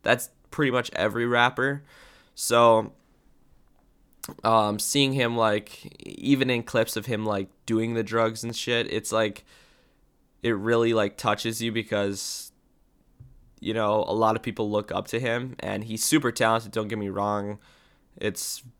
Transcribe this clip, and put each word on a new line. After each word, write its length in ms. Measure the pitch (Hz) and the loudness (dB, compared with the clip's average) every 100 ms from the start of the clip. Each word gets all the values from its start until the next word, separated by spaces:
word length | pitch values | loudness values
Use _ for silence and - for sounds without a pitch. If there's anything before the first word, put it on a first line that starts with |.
that's 260 | - 123 - _ _ | 0 0 -2 _ _
pretty 200 | - 143 | -2 0
much 200 | 123 117 | 0 -2
every 320 | - 107 110 120 | -2 -2 0 0
rapper. 580 | 120 123 127 131 143 - - - - _ | 2 2 2 -2 -2 -8 -20 -20 -20 _
So, 580 | - - 117 117 110 107 - _ _ _ _ _ _ _ _ _ _ _ _ - - | -8 2 6 8 6 2 -8 _ _ _ _ _ _ _ _ _ _ _ _ -16 -4
um, 340 | 110 113 104 104 | 2 4 4 0
seeing 340 | - 143 139 | 0 2 2
him, 240 | 135 120 117 | 2 0 2
like, 640 | 110 104 104 - - - - | 2 0 -4 -14 -20 -18 -16
even 440 | - 131 135 127 | -4 2 2 2
in 120 | 120 | -2
clips 340 | 117 120 117 110 | 0 0 0 -2
of 100 | 127 | -4
him, 180 | 107 | -4
like, 240 | 107 101 98 _ - | -2 -4 -6 _ -2
doing 280 | 113 113 | 0 0
the 80 | 117 | -2
drugs 420 | 110 113 113 110 | 0 0 0 -2
and 100 | 117 | -8
shit, 360 | 113 - 117 - | -6 -2 -2 -2
it's 180 | 107 - | -4 -2
like, 340 | 110 107 - - - _ _ _ _ _ _ _ _ | 0 0 -2 -18 -20 _ _ _ _ _ _ _ _
it 80 | 117 | -2
really, 440 | 104 110 117 117 | -2 2 4 4
like, 220 | 113 101 - | 2 0 -2
touches 460 | 117 107 113 110 | -2 -2 -2 -4
you 100 | 117 | -4
because, 800 | 110 107 104 101 98 - - - - _ _ _ _ _ - - - - _ | -4 -2 -2 -2 -4 -8 -10 -14 -20 _ _ _ _ _ -20 -20 -20 -20 _
you 160 | 95 | -6
know, 300 | 110 107 107 - | 0 2 2 2
a 80 | |
lot 220 | 104 110 110 | 2 2 2
of 60 | |
people 280 | 120 104 104 | -2 -4 -2
look 220 | 104 101 | -2 -2
up 160 | 92 - | -6 -4
to 100 | 117 | -4
him, 380 | 123 120 131 - | -2 -2 -4 -8
and 240 | - 101 | -6 -6
he's 200 | 110 110 | -6 -4
super 260 | - 156 127 | 2 2 2
talented, 400 | - 113 113 110 | 2 2 2 0
don't 180 | 113 107 | -4 -4
get 100 | 110 | -4
me 100 | 101 | -4
wrong. 500 | 95 104 104 101 101 _ _ _ _ _ - | -2 -2 -2 -4 -10 _ _ _ _ _ -8
It's 460 | 104 - - - 123 | -6 -6 -8 -10 -14